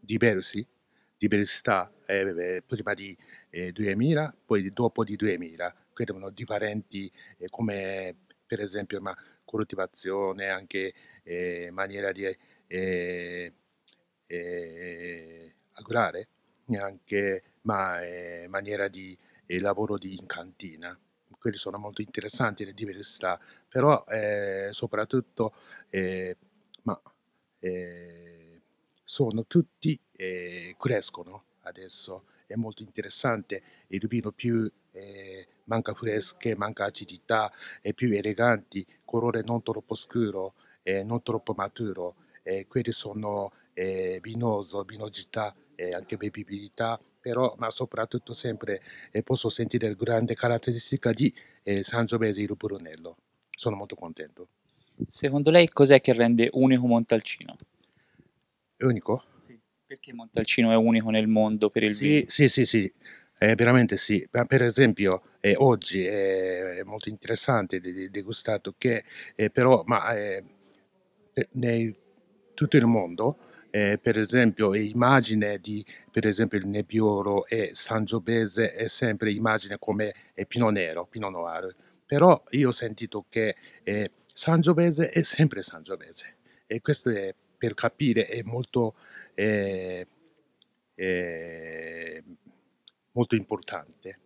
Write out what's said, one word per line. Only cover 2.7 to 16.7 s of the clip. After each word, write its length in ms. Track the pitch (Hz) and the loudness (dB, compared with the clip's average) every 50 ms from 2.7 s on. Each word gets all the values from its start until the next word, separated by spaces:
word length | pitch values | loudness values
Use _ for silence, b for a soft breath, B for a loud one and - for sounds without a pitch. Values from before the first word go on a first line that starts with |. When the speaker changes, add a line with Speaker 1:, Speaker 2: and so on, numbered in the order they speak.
| 127 104 107 101 | -8 -8 -4 -6
Speaker 1:
di, 240 | 104 95 98 98 92 b b b b b b b | -6 -6 -8 -16 -16 b b b b b b b
eh, 200 | - 85 90 90 | -10 -10 -10 -8
duemila, 640 | 87 - 107 101 98 104 120 151 165 147 156 147 - _ _ | -6 -4 -2 -2 0 0 2 2 2 0 0 -4 -8 _ _
poi 240 | _ 113 101 92 98 | _ 0 0 0 -2
dopo 320 | - - 123 113 _ - 113 | -4 0 -2 -2 _ -2 -4
di 100 | 104 104 | -4 -2
duemila. 580 | 98 104 107 92 85 87 82 82 82 87 90 - _ _ _ | -2 -2 -2 -2 -2 -6 -12 -10 -8 -8 -8 -10 _ _ _
Credo 360 | _ - 120 107 101 95 98 98 | _ -8 -6 -6 -6 -12 -12 -14
differenti, 760 | 101 - 120 - 110 104 107 107 104 107 101 _ - 98 98 95 b b b b b b | -12 -14 -10 -6 -4 -4 -4 -4 -4 -6 -8 _ -12 -12 -12 -12 b b b b b b
eh, 100 | 90 92 | -14 -14
come 680 | - - 117 110 101 98 95 95 98 95 95 92 87 _ _ _ _ _ _ | -8 -4 -4 -4 -4 -4 -6 -6 -6 -6 -8 -10 -12 _ _ _ _ _ _
per 180 | _ 117 104 | _ -6 -6
esempio, 380 | 104 98 92 104 101 - 104 98 | -6 -6 -6 -8 -8 -6 -8 -8
ma 160 | 98 98 92 b b b b b b | -8 -8 -10 b b b b b b
coltivazione, 1040 | - - 107 107 - - 98 95 87 _ - - 92 95 98 98 95 95 98 98 98 | -8 -4 -4 -4 -4 -4 -6 -6 -6 _ -10 -6 -4 -4 -2 -2 -4 -4 -6 -6 -6
anche, 440 | 95 95 95 87 - 98 95 95 b b b b b b | -6 -8 -8 -8 -6 -6 -6 -6 b b b b b b
eh, 460 | _ - 87 87 90 90 87 87 87 87 | _ -10 -8 -6 -6 -6 -6 -8 -10 -10
maniera 400 | 87 95 98 98 98 101 101 98 | -8 -8 -8 -8 -6 -6 -6 -6
di, 140 | 95 92 98 95 92 _ _ _ _ _ _ | -6 -4 -6 -6 -6 _ _ _ _ _ _
eh, 840 | _ 90 92 95 95 92 87 87 90 90 87 87 87 87 87 87 85 _ _ _ _ _ _ _ _ _ _ _ _ _ _ _ | _ -6 -4 -4 -2 -2 -4 -4 -6 -6 -8 -10 -10 -10 -12 -12 -12 _ _ _ _ _ _ _ _ _ _ _ _ _ _ _
eh, 1300 | _ 85 87 87 87 90 87 85 82 80 85 90 90 85 85 87 87 87 82 80 80 82 82 82 80 _ _ _ _ _ | _ -10 -8 -8 -8 -8 -8 -10 -12 -14 -14 -14 -14 -14 -12 -12 -12 -14 -14 -16 -20 -20 -20 -20 -20 _ _ _ _ _
agurare, 540 | - - - 110 120 110 85 78 90 107 _ _ _ _ _ _ _ _ | -20 -10 -4 0 0 0 0 -2 -8 -12 _ _ _ _ _ _ _ _
e 80 | - | -6